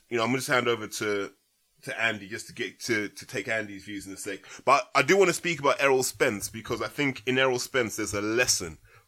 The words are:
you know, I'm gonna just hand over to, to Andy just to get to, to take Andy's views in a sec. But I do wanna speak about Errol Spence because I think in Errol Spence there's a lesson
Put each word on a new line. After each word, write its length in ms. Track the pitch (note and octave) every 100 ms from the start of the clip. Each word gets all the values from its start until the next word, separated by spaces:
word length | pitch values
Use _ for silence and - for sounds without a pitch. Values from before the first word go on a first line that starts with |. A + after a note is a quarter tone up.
| _
you 80 | A#2
know, 80 |
I'm 60 | A2+
gonna 80 | C3
just 100 | B2
hand 180 | B2+ A#2+
over 220 | A#2 G#2
to, 420 | - G#2+ G2+ F#2+ - _ _ _ _
to 180 | - -
Andy 260 | A2+ G#2+ G2
just 220 | G#2+ -
to 40 |
get 280 | - G2+ -
to, 280 | - A2 G2+
to 180 | - -
take 200 | A#2+ G#2+
Andy's 380 | A2 G#2 G2
views 240 | G2+ G2+ F#2
in 40 |
a 40 | F#2+
sec. 240 | G#2 G2 - -
But 260 | - C3+ - C#3
I 60 |
do 140 | C3+ F#3+
wanna 160 | F3+
speak 280 | D#3+ F3 D#3+
about 200 | C#3 -
Errol 220 | C#3 C3
Spence 460 | B2+ - C#3+ G#2 -
because 340 | A2+ G#2+ A2+
I 60 | A2
think 340 | - C#3+ B2+ -
in 120 | C3
Errol 220 | C3 B2
Spence 360 | - C3+ A2+ -
there's 180 | G#2
a 60 | G2+
lesson 580 | G#2 A2+ B2 - E2+ D#2 _ -